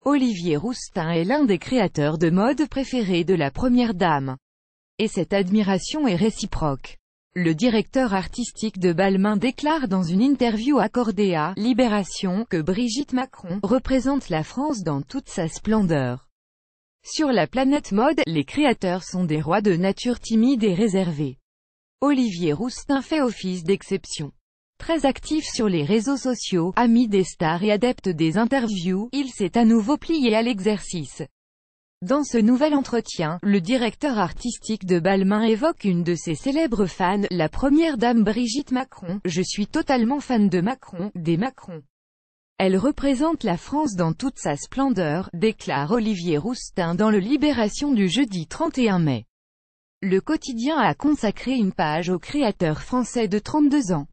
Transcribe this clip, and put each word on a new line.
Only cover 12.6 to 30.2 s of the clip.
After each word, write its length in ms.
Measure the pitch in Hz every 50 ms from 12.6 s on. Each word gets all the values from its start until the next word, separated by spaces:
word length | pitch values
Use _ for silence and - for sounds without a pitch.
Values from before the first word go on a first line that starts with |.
Brigitte 500 | 156 147 185 202 247 240 208 254 285 -
Macron 480 | - 247 254 - - - - 180 170 202 202
représente 680 | 185 226 262 - - 262 262 226 262 285 277 - -
la 140 | 180 156 156
France 380 | - - 240 277 311 302 220
dans 200 | 185 165 147 139
toute 260 | 143 _ - 269 -
sa 220 | - - - 170 160
splendeur. 800 | - - - 208 220 220 202 170 165 143 131 123 123 131 - _ _ _ _ _ _ _ _ _ _ _ _ _ _ _ _
Sur 280 | - - - 320 285 254
la 120 | 202 156
planète 460 | - - 247 269 262 285 294 - -
mode, 300 | 196 202 233 294 320 240 196
les 180 | 156 165 156 139
créateurs 580 | - - - 302 277 226 - - 185 175 185 170
sont 220 | - - 185 185
des 160 | 165 151 151
rois 180 | 156 156 175 214
de 160 | 208 208 180
nature 460 | 165 180 190 196 - - 247 240 -
timide 420 | - - 226 220 226 254 285 233 208
et 100 | 214 175
réservée. 640 | 165 226 226 180 196 190 175 160 143 151 135 127 _ _ _ _ _ _ _ _ _ _ _ _ _
Olivier 540 | - 285 294 262 254 226 180 170 180 156 143
Rousteing 480 | 139 233 254 - - - - 285 269
fait 180 | 247 - 330 311
office 460 | 277 247 202 - - 190 180 180 165
d'exception. 680 | 160 196 190 - - 196 190 - - - - 156 135 - _ _ _ _ _ _ _ _ _
Très 280 | - - 330 320 -
actif 360 | 277 254 - - - 311 311 294
sur 240 | - - - 226
les 160 | 208 185 165 143
réseaux 340 | 143 202 226 208 254 277
sociaux, 540 | 247 - 262 247 214 - - - 175 165 180 185
ami 320 | - 247 240 226 233 254
des 160 | 220 202 196 185
stars 400 | - - _ 180 156 165 175 196
et 80 | 214
adepte 380 | 208 208 240 247 254 - - 190
des 280 | 180 147 165 160 160
interviews, 720 | 202 233 233 262 277 233 220 214 185 165 180 185 190 214 247
il 180 | - 277 285 254
s'est 280 | - - 208 175 -
à 80 | 233 240
nouveau 320 | 220 226 233 208 214 302
plié 380 | - - - 330 320